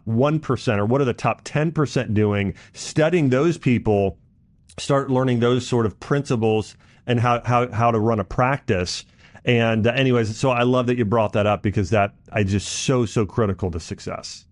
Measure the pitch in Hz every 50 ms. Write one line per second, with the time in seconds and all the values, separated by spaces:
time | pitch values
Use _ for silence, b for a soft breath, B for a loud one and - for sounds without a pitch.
0 | _ - 110 117 131 147 156 151 - - 131 - - 131 107 101 101 110 123 139
1 | 143 120 107 - - 117 107 - - - - 147 151 170 160 156 147 - - 139
2 | 117 - 104 104 107 104 101 101 101 98 B B B B - - - - - 151
3 | 151 160 175 180 147 131 127 127 151 175 165 - - 139 120 107 - 113 104 101
4 | 98 95 - - _ _ _ _ _ _ _ _ _ - - - - - 143 139
5 | 135 135 131 127 131 131 123 117 117 120 123 127 120 - 127 120 113 104 - -
6 | - - 147 143 139 - 135 113 113 110 110 110 104 - - b b b b b
7 | b - 123 117 113 123 120 117 - 120 123 120 120 123 - 104 117 117 117 110
8 | 104 113 117 104 95 - - - 123 127 139 139 - - 104 90 90 - - -
9 | B B B B B B B B - - 123 117 117 113 113 110 104 117 117 135
10 | 135 131 123 120 117 101 107 - - 135 123 120 120 123 127 127 127 123 123 123
11 | 120 98 117 117 107 101 - 110 101 104 104 92 - 107 92 107 98 87 110 104
12 | 101 104 - - _ - - 110 104 95 101 98 - - - - - - 135 123
13 | 120 - - 123 107 - - - 113 98 92 - 104 90 82 85 - - 98 -
14 | - 95 92 - - - - - - _